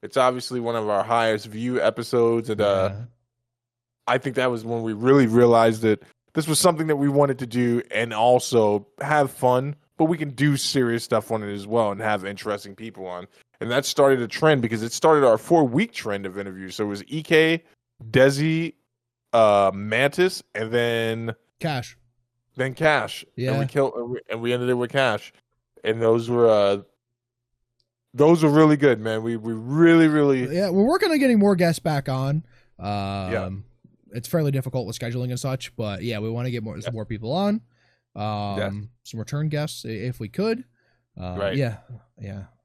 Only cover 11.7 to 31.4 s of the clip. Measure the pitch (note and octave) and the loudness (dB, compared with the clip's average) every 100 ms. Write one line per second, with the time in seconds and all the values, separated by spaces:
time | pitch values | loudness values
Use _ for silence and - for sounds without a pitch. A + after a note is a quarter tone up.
11.7 | A2+ G#2+ G2 A2 G#2 F#2+ G2+ G#2+ G2+ G2+ | 0 0 -2 -2 -4 -4 -10 -6 -6 -8
12.7 | F#2+ A2+ G2 F#2 F2+ F2 _ _ _ A#2 | -16 -18 -14 -12 -12 -14 _ _ _ -2
13.7 | B2 C3+ - C#3 C3+ A#2 - D#3 D3 A#2 | -2 -2 4 4 4 0 2 4 4 2
14.7 | A2 A2+ - E3 D#3 C3+ G#2+ - E3+ C#3+ | -4 -6 0 2 4 4 2 2 2 2
15.7 | A#2+ A3+ - A2+ G2+ G2 F#2 G2 F#2+ F#2+ | 0 -2 -6 -8 -6 -6 -10 -12 -12 -14
16.7 | F#2 G#2 G2+ - D3+ D3+ D#3+ D#3+ E3 _ | -6 -6 -6 -8 -10 0 2 4 0 _
17.7 | _ _ _ A2+ B2+ C3+ C#3 D#3 D#3+ E3 | _ _ _ -2 4 4 4 0 0 -4
18.7 | - _ _ _ _ _ A#2 A2 G2+ G2 | -10 _ _ _ _ _ 4 6 6 4
19.7 | G2 G#2 A2 C#3 - F#3 F#3 - - A2 | 0 -4 0 0 2 0 -2 -12 -8 -2
20.7 | A#2+ A#2+ A#2 A2+ A2+ A#2 A2+ _ _ E3 | 0 0 0 -2 -4 -6 -10 _ _ -8
21.7 | C#3 A#2 - _ _ _ _ _ - C3 | -8 -10 -18 _ _ _ _ _ -8 -6
22.7 | C3 D#3 D3 G#2+ - - - B2+ C3+ C3+ | 0 0 2 -2 -10 -16 -8 -4 -2 -2
23.7 | C#3+ C3 A2+ A#2+ B2 - A2 A#2 B2 B2 | 0 -2 -2 -8 -10 -8 -6 -2 -2 0
24.7 | B2 A#2+ C3+ C3 G#2 - _ _ _ _ | 0 0 0 0 0 -6 _ _ _ _
25.7 | _ - A2 A2+ A#2 A#2 A#2+ A#2 G#2+ G2+ | _ -4 0 2 2 0 2 4 4 2
26.7 | G2+ G2 _ _ _ _ _ _ _ _ | 0 -6 _ _ _ _ _ _ _ _
27.7 | _ _ _ _ B2 D3 E3+ D#3 D3 D#3 | _ _ _ _ 2 4 6 6 6 6
28.7 | D3+ C#3 A2+ A2 A2 A2+ A2+ A2 A2+ A#2 | 6 4 2 -2 -4 -4 -6 -6 -8 -6
29.7 | D3 E3 E3 D#3+ D3+ C#3+ C3+ B2+ E3 G3 | 2 6 6 6 4 2 2 0 -2 -2
30.7 | F#3 G#3+ F4+ G4+ D#4 C4 A3+ | 2 2 2 2 2 4 4